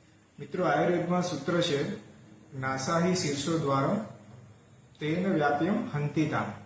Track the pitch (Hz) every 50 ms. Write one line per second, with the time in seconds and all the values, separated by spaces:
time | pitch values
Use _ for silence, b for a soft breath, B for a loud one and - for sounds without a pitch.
0 | b b b b b b _ - 143 - - 180 180 156 143 165 165 170 180 170
1 | 160 170 180 180 170 - 160 139 - 180 170 170 - - 143 139 143 - 196 -
2 | - - - - - - - - - - - 131 131 135 135 135 - 180 170 165
3 | 170 180 180 180 - 147 143 139 - 170 165 156 139 139 135 135 139 165 202 220
4 | - - - - - - - - - - - - - - - - - - - -
5 | 151 151 160 180 190 196 175 156 147 143 143 143 160 185 220 - - - - 147
6 | 147 143 - 165 151 - 123 113 110 104 - - -